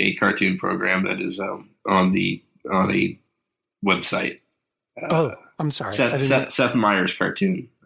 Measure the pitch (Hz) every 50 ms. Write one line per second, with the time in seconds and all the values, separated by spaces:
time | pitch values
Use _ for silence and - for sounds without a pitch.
0 | 101 101 - - 104 98 98 - 98 92 92 92 - 95 92 90 95 95 92 95
1 | 95 98 98 92 90 92 92 98 98 95 95 - - - _ _ - 98 98 95
2 | 92 92 95 95 95 95 95 - - _ _ _ - - 98 92 92 92 - -
3 | 95 - - - _ _ _ _ _ _ _ _ _ _ _ _ - 98 92 90
4 | - - 85 - - - - - _ _ _ _ _ _ _ _ _ _ _ -
5 | - 147 165 160 160 123 - - - - _ - 151 147 139 - - 95 - -
6 | 131 117 - 135 135 135 135 131 135 - - - 131 120 - 123 107 104 101 95
7 | 92 90 - - 92 92 95 - 98 95 92 - 65 - _ _ _